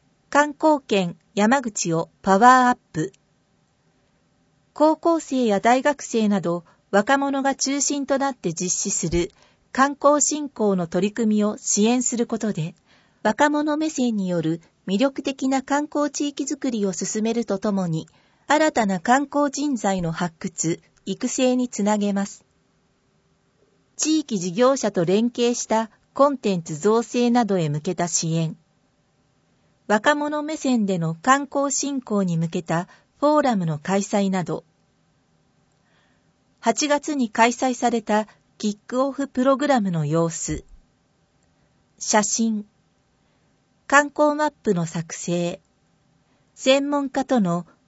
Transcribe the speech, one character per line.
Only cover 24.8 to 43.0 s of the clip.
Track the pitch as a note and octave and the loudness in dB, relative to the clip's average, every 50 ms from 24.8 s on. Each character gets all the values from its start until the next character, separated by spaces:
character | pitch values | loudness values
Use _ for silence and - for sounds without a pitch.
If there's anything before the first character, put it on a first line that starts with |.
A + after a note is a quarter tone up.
| - G#3 | -2 -4
と | - F#3+ E3 | -2 -2 0
連 | D#3+ F#3 G#3+ A#3 A#3+ - | 2 2 2 0 0 -2
携 | A#3+ A#3+ A#3+ B3 | 0 -2 -2 -2
し | - - | -2 -4
た | - A3 A3 A3+ G#3+ _ _ _ _ - | -2 -2 -2 -2 -4 _ _ _ _ 0
コ | - C#4 D4 | 2 2 2
ン | C#4+ B3 | 2 0
テ | - G#3+ F#3+ | -2 -2 -2
ン | F3 | -2
ツ | E3 - D#3 C#3+ | -4 -6 -8 -2
造 | D3+ G#3 A3 A#3 | 0 2 2 2
成 | A3+ - - B3 A#3+ A#3+ | 0 -2 -2 0 2 2
な | A#3 B3 A#3+ | 2 2 2
ど | G3 G3 F3+ | 2 0 0
へ | D#3+ D3 | 0 -2
向 | D3 D3+ | -2 -4
け | - F#3+ F3 | -4 -4 -4
た | - F3 E3+ | -4 -4 -4
支 | - - - D#3+ D#3+ | -2 -4 -4 -2 -2
援。 | E3 D#3+ D#3 - - _ _ _ _ _ _ _ _ _ _ _ _ _ _ _ _ _ _ _ _ _ _ _ _ _ - | -2 -2 -2 -6 -10 _ _ _ _ _ _ _ _ _ _ _ _ _ _ _ _ _ _ _ _ _ _ _ _ _ -2
若 | G3+ G#3+ - D4 D4 | 0 0 2 2 2
者 | D4 D4 D4 D4+ D4+ D4 | 2 0 -4 -4 -4 -6
目 | D4+ D#4+ D4+ | -6 -6 -4
線 | - C4+ B3+ A#3 G#3 | -2 0 0 2 0
で | F#3+ F#3+ F3 | 0 -2 -2
の | E3 D#3+ E3 | -2 -4 -4
観 | E3 - B3+ C4 C#4 C#4+ | -2 2 2 2 2 2
光 | C#4 - - C#4 C#4+ | -2 -4 -2 -2 -2
振 | C4+ - - C#4+ C#4+ C4 | -2 -4 -4 -4 -6 -6
興 | - - G#3+ G3+ G3 | -6 -4 -2 -2 0
に | F3+ E3+ E3 | 0 -2 -2
向 | E3 E3 | -2 -2
け | - F3+ | -4 -6
た | E3+ - E3 E3+ G3 - - - _ _ _ - | -6 -4 -4 -4 -4 -6 -12 -20 _ _ _ -2
フ | C#4+ D4 D4+ D4+ | 0 2 4 4
ォ | |
ー | |
ラ | D4 C4 A#3 | 4 2 2
ム | G3 F3 | 0 0
の | D#3+ D#3 D3+ | -2 -4 -4
開 | - - F#3+ G3+ | -4 -2 -2 -2
催 | G3 - - G3+ G3+ F#3+ | -2 0 0 0 0 0
な | F#3 F#3 E3+ | 0 -2 -4
ど。 | - D#3+ - - _ _ _ _ _ _ _ _ _ _ _ _ _ _ _ _ _ _ _ _ _ _ _ _ _ _ _ _ _ _ _ _ _ _ _ _ _ _ _ | -4 -6 -8 -10 _ _ _ _ _ _ _ _ _ _ _ _ _ _ _ _ _ _ _ _ _ _ _ _ _ _ _ _ _ _ _ _ _ _ _ _ _ _ _
八 | - A#3 A#3 - D4+ C#4 | -2 -2 -2 0 0 0
月 | D4 D4 - D#4 D4+ | 0 0 -2 -2 -2
に | C#4 A#3+ G#3 | -2 -2 -2
開 | - - A3+ B3 | 2 2 2 4
催 | A#3+ - C#4 C4 B3 | 2 2 -2 -2 -2
さ | - - A#3+ | 0 -2 -2
れ | A#3 A#3 | -2 -2
た | G#3+ - G#3 G#3+ A3 - - _ _ _ _ - | -2 0 -2 -2 -2 -4 -8 _ _ _ _ -6
キ | - G#3 | -4 -4
ッ | G3+ - _ | -4 -6 _
ク | - - B3+ | -8 -2 -2
オ | C4 C#4 C4 | -2 -2 -2
フ | - C#4 C4 | -4 -6 -6
プ | - B3+ B3+ | -2 0 2
ロ | C4+ C#4 | 2 2
グ | B3 D4 C#4+ | 2 2 2
ラ | C4+ B3 | 2 2
ム | G3 F#3+ | 2 0
の | F3 D#3+ D3+ | -2 -2 -2
様 | C#3+ D#3 E3 E3+ E3 | 0 0 0 0 0
子。 | E3 - - - D#3 - - - - - - _ _ _ _ _ _ _ _ _ _ _ _ _ _ _ _ _ _ _ _ _ _ - | -2 -6 -8 -8 -8 -8 -10 -14 -20 -20 -20 _ _ _ _ _ _ _ _ _ _ _ _ _ _ _ _ _ _ _ _ _ _ -12
写 | - - - G#3+ G#3 | -6 0 0 0 0
真。 | - - - A3+ A3+ A3 G#3 G#3 _ _ _ _ _ _ _ | 0 -2 -2 -2 -2 -2 -4 -6 _ _ _ _ _ _ _